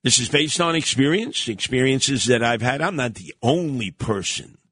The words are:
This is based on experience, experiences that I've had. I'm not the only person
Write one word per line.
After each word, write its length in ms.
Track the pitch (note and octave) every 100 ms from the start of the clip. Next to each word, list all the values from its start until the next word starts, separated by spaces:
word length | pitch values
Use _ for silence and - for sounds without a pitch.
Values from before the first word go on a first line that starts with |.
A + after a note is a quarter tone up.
This 140 | B2+ B2+
is 100 | A#2+
based 320 | D3 D#3 -
on 160 | E3+ E3
experience, 720 | - B2+ C#3 F3+ A#3 - -
experiences 760 | G2+ - B2+ C3 C3+ C3+ C3+ A#2+
that 160 | A#2+
I've 200 | A#2 A#2
had. 180 | A#2+ C#3
I'm 160 | E3 E3
not 180 | B2
the 200 | G2 F2 -
only 480 | A#2+ E3 E3 C3 G2+
person 680 | - - G2+ F2 - - - _